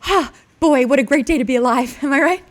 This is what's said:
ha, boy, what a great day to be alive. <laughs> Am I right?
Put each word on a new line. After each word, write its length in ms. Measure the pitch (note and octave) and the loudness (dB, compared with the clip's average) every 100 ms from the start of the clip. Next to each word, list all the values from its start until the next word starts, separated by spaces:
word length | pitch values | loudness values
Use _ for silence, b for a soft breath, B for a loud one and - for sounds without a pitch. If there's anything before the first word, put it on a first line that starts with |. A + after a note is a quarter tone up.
ha, 320 | - F#4+ C#4 b b _ | 0 -2 -2 b b _
boy, 260 | D#4+ C#4+ B3 | 2 2 2
what 120 | C4+ | 0
a 40 | |
great 240 | B3+ D4 B3 | 2 0 0
day 120 | D#4+ | -2
to 60 | |
be 120 | A#3 B3 | 0 0
alive. 420 | B3 A#3+ B3 - | 0 0 -2 -6
<laughs> 40 | |
Am 100 | C#4+ | -4
I 80 | C4+ | 0
right? 240 | C#4+ F#4 - | 0 -2 -6